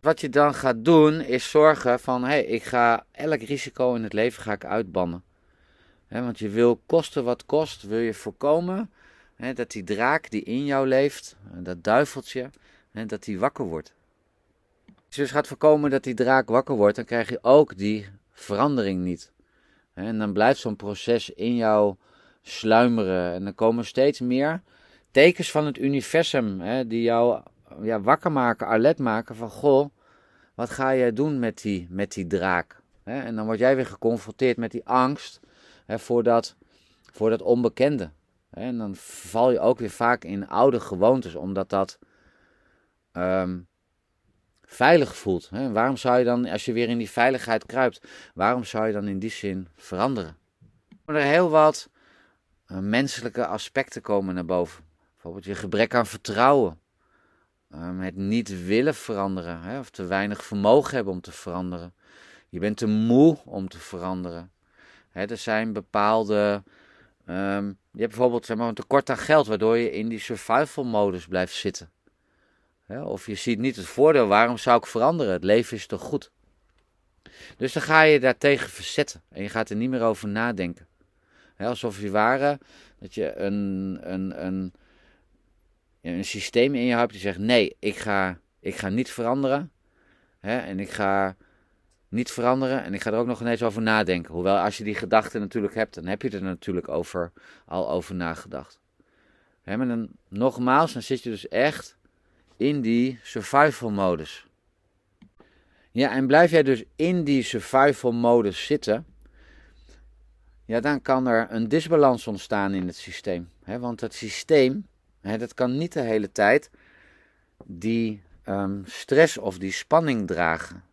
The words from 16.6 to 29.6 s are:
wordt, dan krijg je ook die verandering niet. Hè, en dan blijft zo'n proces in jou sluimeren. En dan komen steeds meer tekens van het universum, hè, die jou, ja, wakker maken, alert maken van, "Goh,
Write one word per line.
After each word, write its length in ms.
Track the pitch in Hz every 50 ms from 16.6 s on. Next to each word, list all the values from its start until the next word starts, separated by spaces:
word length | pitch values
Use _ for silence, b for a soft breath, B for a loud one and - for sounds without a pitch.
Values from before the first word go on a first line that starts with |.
| 135 - 143
wordt, 220 | 110 104 101 104
dan 80 | - 113
krijg 240 | - 120 117 110 -
je 100 | 123 -
ook 340 | - 120 135 147 151 - -
die 320 | 92 98 104 107 107 101 98 98 95 _ _
verandering 680 | _ - - - 104 101 127 147 143 123 104 98 95 92
niet. 320 | 90 90 87 - - _ _ _ _ _ _ _ _ _ _ _ _ _
Hè, 120 | _ - 95
en 140 | 113 113 107
dan 140 | 107 104
blijft 280 | 95 101 107 123 135 -
zo'n 160 | - 117 104
proces 540 | - - 101 104 - - - 117 113 - -
in 260 | - - 98 117 123
jou 400 | 120 113 110 107 104 104 101 95 b b b b b b b b b
sluimeren. 920 | b - - - - 110 110 113 123 123 117 113 104 92 92 90 90 87
En 120 | 87 92 95
dan 100 | 101 95
komen 300 | - 113 113 117 120 113
steeds 360 | - - 127 135 147 143 -
meer 420 | 123 123 123 131 139 151 160 185 b b b b b b b b b b
tekens 400 | _ 135 147 175 170 - 175 -
van 160 | - 156 151
het 120 | 147 131 -
universum, 840 | 127 139 143 139 120 - - 160 165 - - 139 117 107 98 92
hè, 260 | 85 98 120 131 127
die 160 | 113 110 117
jou, 400 | 117 113 117 117 117 120 117 - - - _ _ _ _ - 73
ja, 180 | 104 110 113 107
wakker 320 | 95 113 147 - - 180
maken, 340 | 151 139 123 120 113 - 110
alert 320 | - 113 110 117 147 165 -
maken 380 | 135 117 110 113 113 - 117
van, 140 | 110 117 110
"Goh, 400 | - -